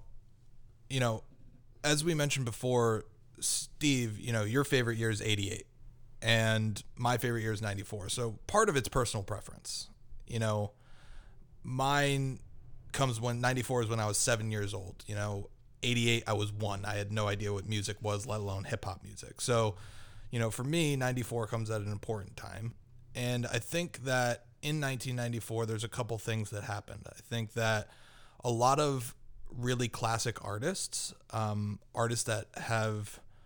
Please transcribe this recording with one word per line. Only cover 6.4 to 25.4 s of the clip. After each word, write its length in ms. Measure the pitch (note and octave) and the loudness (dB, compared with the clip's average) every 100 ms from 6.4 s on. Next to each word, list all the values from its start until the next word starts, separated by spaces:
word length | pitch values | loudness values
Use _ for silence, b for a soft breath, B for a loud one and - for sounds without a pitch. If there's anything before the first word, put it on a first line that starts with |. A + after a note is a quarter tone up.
| A2 A2 A2 G#2 - - | 6 4 2 -2 -8 -2
my 220 | A#2+ A#2+ | 0 2
favorite 240 | B2 A#2 | 2 0
year 100 | A2 | 0
is 100 | G#2+ | -2
ninety-four. 460 | G#2+ G2 - G#2+ F#2+ | -2 -4 -6 -8 -4
So 300 | - A#2 G#2 - | -2 -2 -4 2
part 220 | G#3 G#3+ | 4 6
of 80 | C#3 | 4
it's 100 | - | 2
personal 360 | C3+ A#2 A2 | 2 2 0
preference. 640 | F#2+ G2+ - - - - - - - - - | -4 -6 -8 -12 -8 -8 -10 -16 -14 -12 -6
You 120 | A#2 | -2
know, 320 | A2 G#2+ G#2 b b b b b b b - - | 0 0 -2 b b b b b b b -18 -12
mine 760 | A#2+ B2+ C3+ C#3+ C#3+ C#3 C3+ C3 - - - - - | -6 0 2 4 4 2 0 -4 -10 -14 -14 -14 -6
comes 280 | - C3+ A2+ | 0 0 2
when, 220 | A#2+ A#2+ | 0 2
ninety-four 420 | B2 B2+ A2+ B2+ | 2 2 2 0
is 60 | A2 | 2
when 100 | A2+ | 2
I 60 | G#2+ | 2
was 100 | G2+ | 2
seven 340 | - A2+ A2 | 2 2 2
years 220 | G#2+ G2 | -2 -2
old. 300 | G2 F#2+ - - | -4 -8 -12 -8
You 80 | G#2 | -4
know, 340 | G#2 G2+ - - - - | -2 -4 -6 -14 -20 -4
eighty-eight, 400 | B2 A#2+ A#2 A#2 A2+ | 0 4 4 4 4
I 60 | |
was 180 | G#2 G#2 | 0 0
one. 340 | G#2 G#2 G2 G2 | 0 -2 -2 -2
I 100 | G#2 | -2
had 160 | G2+ | -2
no 160 | G#2+ G#2 | 0 0
idea 260 | G2+ G#2 | 0 0
what 140 | G2+ G2+ | -2 -2
music 300 | G#2+ G2+ G2+ | -2 -2 -2
was, 240 | G#2 G#2 G#2 | -2 -2 -2
let 140 | G#2+ | -4
alone 240 | G2+ G2 | -2 -4
hip-hop 400 | - - G2 F#2 | -4 -4 -4 -8
music. 380 | G2+ G#2 - - | -10 -12 -12 -4
So, 340 | - A#2 A2 F#2 B B B B B | 2 4 4 0 B B B B B
you 80 | A#2+ | 0
know, 100 | A2+ | 0
for 140 | A2+ | 0
me, 320 | C3 E3+ D3+ C#3 | 0 2 2 2
ninety-four 520 | B2+ B2+ - A#2 A2 | 2 0 -2 -2 -2
comes 220 | A#2 G#2+ | -2 0
at 120 | A2 | -2
an 100 | G2+ | -2
important 460 | G2+ - G#2+ G2 - | -4 -4 -4 -6 -12
time. 360 | - - A2+ - - - - | -12 -8 -8 -10 -16 -20 -10
And 320 | B2+ B2 B2 A#2+ | -4 0 0 0
I 120 | A#2+ | -2
think 440 | - E3+ F3 - C3 | -2 -2 -4 -4 0
that 400 | B2+ B2 A#2 - - | 2 4 0 -6 -6
in 180 | D3 D3+ | -2 0
nineteen 360 | C#3 C3 B2+ B2 | 0 -2 -2 -2
ninety-four, 500 | A#2+ A#2 | 0 -2